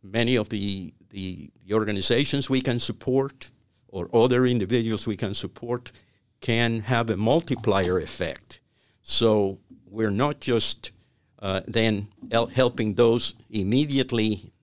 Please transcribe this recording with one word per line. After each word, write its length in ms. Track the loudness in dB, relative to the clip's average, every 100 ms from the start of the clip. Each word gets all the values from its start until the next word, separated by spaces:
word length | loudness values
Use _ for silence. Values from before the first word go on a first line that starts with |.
Many 340 | -4 -2 2 2
of 120 | 0
the, 420 | -4 -4 -6 -10 _ _
the, 420 | -10 -10 -10 -16 _
the 100 | -2
organizations 760 | 0 0 -2 0 0 2 -2 0
we 100 | 0
can 180 | 0 -2
support 720 | -4 -6 -2 0 0 -8 -20 _ _ _ _
or 220 | -10 0
other 320 | 4 4 4
individuals 640 | 4 2 2 0 0 -2 -4
we 100 | -4
can 160 | -4
support 600 | -4 -8 -10 -8 -8 -8 -20 _ _ _ _
can 400 | -2 2 2 0
have 280 | 0 0 2
a 80 | 0
multiplier 800 | 4 2 2 -2 2 2 2 0
effect. 640 | -2 -6 -6 -6 _ -20 _ _ _ _
So 560 | -2 2 4 4 2 -2 _ -20 _
we're 240 | -2 0
not 300 | 2 0 -2
just, 520 | 0 0 0 -4 -10 _ _ _ _ _
uh, 220 | -4 -4 -2
then 420 | 0 2 0 -4 _ -2
el-, 160 | -2 0
helping 480 | 2 0 2 -2
those 400 | 4 4 4 -2 -8 _
immediately 1040 | -4 0 0 0 -2 -2 0 0 -2 -8 _